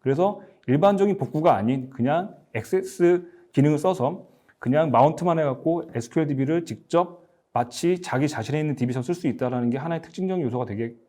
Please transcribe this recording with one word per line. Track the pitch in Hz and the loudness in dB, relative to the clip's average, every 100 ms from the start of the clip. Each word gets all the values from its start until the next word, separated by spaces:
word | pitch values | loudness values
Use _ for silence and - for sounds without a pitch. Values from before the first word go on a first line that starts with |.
그래서 | 131 139 190 208 - _ - | 0 2 2 0 -14 _ 0
일반적인 | 139 196 202 202 190 | 4 4 4 2 0
복구가 | 131 151 160 113 | -2 0 4 4
아닌 | 107 135 127 | 2 -2 -4
그냥 | - 120 160 196 - _ | -4 0 0 -2 -12 _
액세스 | 117 - 185 185 - 175 175 175 - _ | -10 -2 -4 -4 2 4 4 0 -20 _
기능을 | - 143 151 | 2 2 4
써서 | 180 185 123 185 - _ _ _ | 0 0 -2 -4 -14 _ _ _
그냥 | - 143 160 | 0 2 4
마운트만 | 120 139 160 175 165 | 6 4 4 0 0
해갖고 | 147 127 160 170 - | 0 -2 -2 -2 -4
에스큐엘 | - 117 - 151 | -8 -4 -2 0
디비를 | 135 135 165 | 0 0 -2
직접 | 165 113 _ 165 180 - _ _ _ | -4 -12 _ 0 0 -4 _ _ _
마치 | 120 120 - 170 180 | -4 -4 -2 0 0
자기 | 175 131 143 | -2 -2 0
자신의 | 147 110 147 | -2 -4 -2
있는 | 151 135 | -2 -2
디비처럼 | 123 127 | -2 -2
쓸 | 123 | -4
수 | 175 143 | -4 -4
있다라는 | 113 127 123 120 | -2 -4 -2 -2
게 | 131 | -2
하나의 | 156 165 | -4 -6
특징적인 | 165 - 185 185 | -8 -6 -4 -2
요소가 | 139 123 | -2 -4
될 | 123 101 117 120 | -6 -6 -8 -10